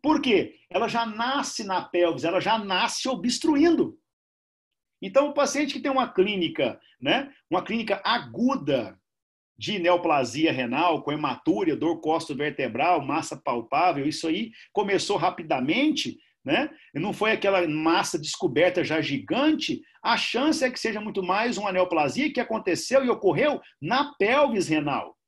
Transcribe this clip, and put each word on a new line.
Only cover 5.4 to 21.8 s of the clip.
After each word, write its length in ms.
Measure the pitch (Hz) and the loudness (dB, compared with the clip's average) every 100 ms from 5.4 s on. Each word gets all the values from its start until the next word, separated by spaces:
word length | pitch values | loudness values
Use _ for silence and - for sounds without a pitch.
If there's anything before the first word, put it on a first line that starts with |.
| 277 269 294 | 0 0 -4
que 60 | - | -4
tem 120 | 294 | -2
uma 180 | 262 247 | 0 0
clínica, 720 | - 190 202 160 - 135 - _ _ | 2 0 2 -4 0 -2 -2 _ _
né, 320 | 131 170 185 _ _ | 0 0 -2 _ _
uma 120 | 180 | -4
clínica 380 | - 226 220 196 | -2 -4 -2 -2
aguda 960 | 196 233 127 113 247 269 - 135 101 - _ _ _ _ _ _ | 0 -2 -4 -2 0 0 0 -2 -2 -12 _ _ _ _ _ _
de 200 | 107 202 | -6 -2
neoplasia 720 | 170 175 170 147 120 131 160 | 2 2 4 0 0 0 0
renal, 520 | 131 123 131 175 156 | 0 -2 0 0 0
com 100 | - | -2
hematúria, 640 | 151 147 123 - 196 185 143 | -4 -4 -2 -2 0 0 0
dor 240 | 156 160 | -2 -2
costovertebral, 1040 | 151 160 156 131 147 - 131 110 160 175 | -2 -2 -2 -4 -6 -4 -6 0 2 2
massa 340 | 143 147 156 143 | 0 -4 -4 -8
palpável, 680 | - 120 113 143 180 147 139 | -4 -4 -2 0 2 2 -4
isso 200 | 151 165 | -4 -4
aí 260 | 170 226 - - | -4 -6 -12 -8
começou 460 | - 202 190 - 202 | -4 0 0 0 0
rapidamente, 1000 | 175 180 160 147 127 196 302 - 123 - _ _ | 0 -2 -4 -2 0 2 2 0 -4 -8 _ _
né? 280 | - 175 277 - _ | -2 -2 -2 -8 _
E 40 | 143 | -6
não 140 | 190 | -4
foi 200 | 180 214 | 0 0
aquela 340 | 214 202 196 175 | 2 2 2 2
massa 500 | 151 160 175 - 175 | 0 2 2 2 -4
descoberta 640 | 147 - 185 127 175 180 | -6 -4 -2 4 2 2
já 180 | 135 156 | 0 -2
gigante, 840 | 143 139 - 190 294 311 - 143 - _ | -2 -4 -2 0 2 0 -2 -6 -8 _
a 140 | 202 196 | -2 0
chance 480 | - 226 294 311 | 0 0 2 2
é 60 | 254 | 0
que 100 | 254 | -2
seja 200 | 226 214 | -4 -4
muito 220 | 214 196 | -4 -4
mais 360 | 180 190 240 196 | 0 0 0 -2
uma 140 | 202 | -2
neoplasia 600 | 185 | 0